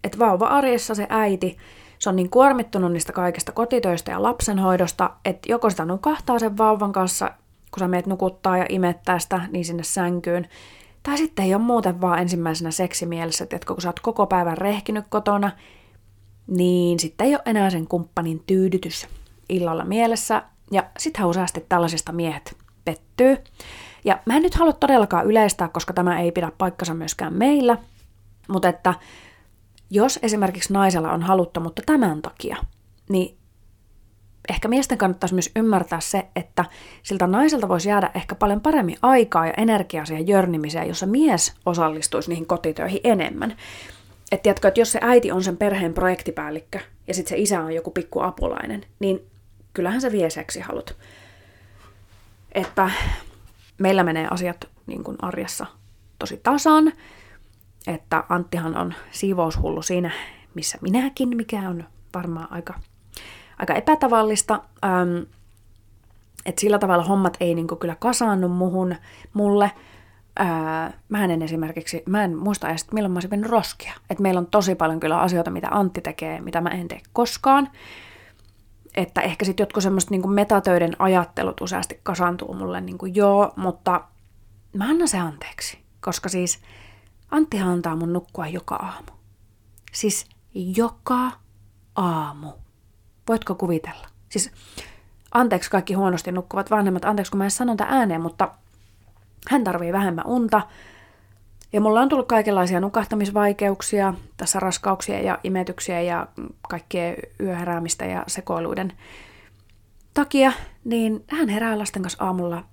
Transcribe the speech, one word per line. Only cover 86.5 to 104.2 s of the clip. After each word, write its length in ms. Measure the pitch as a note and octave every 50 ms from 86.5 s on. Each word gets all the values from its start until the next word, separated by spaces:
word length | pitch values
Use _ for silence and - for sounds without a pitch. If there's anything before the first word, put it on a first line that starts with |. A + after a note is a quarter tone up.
| - - - - - - - - - - _ - _ _ - -
Anttihan 380 | - D#4 D#4 D#4 - G3+ F#3+ F3+
antaa 260 | F3+ F3 E3+ E3+ D#3+
mun 180 | E3 E3 E3+ F3
nukkua 340 | F3+ F3 _ - - E3
joka 280 | D#3 F3 F3 - - -
aamu." 360 | - - F#3 - - - - - - _ _ _ _ - _ _ _ _ _ _ - _ - -
Siis 320 | - - G#3 F#3+ - - _ _ _ _ _ -
joka 800 | F#3+ F3+ F3+ F#3 A3 A#3 A3+ - - _ - B3+ B3 B3+ B3 - - _ _ _ - - - _ _ _ _ _
aamu. 560 | - - F3 E3 D#3+ D3+ D3 C#3+ D3 D3+ D3+ - - - _ _ _ _ _ _ _ _ _ _ _ _
Voitko 280 | - A3+ A3 - - F#3
kuvitella? 520 | - F#3+ F3 E3+ D#3+ - - - - - - _ - - _
Siis 220 | - G#3 - - - - - - - - - - - - _ - _ - _ -
anteeksi 380 | - A#3+ B3+ A3+ G3 F3+ - -
kaikki 240 | - F#3+ F#3 - G3
huonosti 380 | F#3+ G3 F#3+ F3+ E3+ - F3+
nukkuvat 400 | F3+ F3+ F3+ - - G3 G3 -
vanhemmat, 340 | G#3+ - G3 F#3+ F#3+ - -
anteeksi 260 | - G#3+ G#3 F#3+ -
kun 60 | -
mä 60 | G3 G3
en 80 | G3
sanon 260 | G3 - B3+ A#3+ A3+
tää 100 | G3+ - -
ääneen, 320 | C4+ C4+ A#3 G3 E3 E3
mutta 300 | E3 E3 - - F#3+ F3+ - _ _ _ _ _ _ _ _ _ _ - _ _ _ _ _ - - -
hän 140 | C4 C#4+ A3+
tarvii 300 | G3 F3+ E3+ F3 E3+ F3+
vähemmän 340 | G3 G3+ F#3+ E3+ E3 -
unta, 340 | - A#3+ B3 A#3 G#3+ A3+ G#3 F#3 - - - - - - - - _ _ _ _ _ - _ - - - - - - -
ja 80 | G#3
mulla 200 | G#3+ G#3+ G#3+ A3+
on 80 | C4 C4+
tullut 180 | D4+ C4+ B3+
kaikenlaisia 520 | - A#3+ A3 G#3 G#3+ G3+ F#3+ F3+ F3+ F#3 F3
nukahtamisvaikeuksia 1300 | F#3 G3+ - A3+ G3+ - A3 G#3+ G3+ G3+ G3+ G#3 G#3 G#3 G3+ - G#3 G3+ G3 - - - - G3+ G3 G3 F#3 -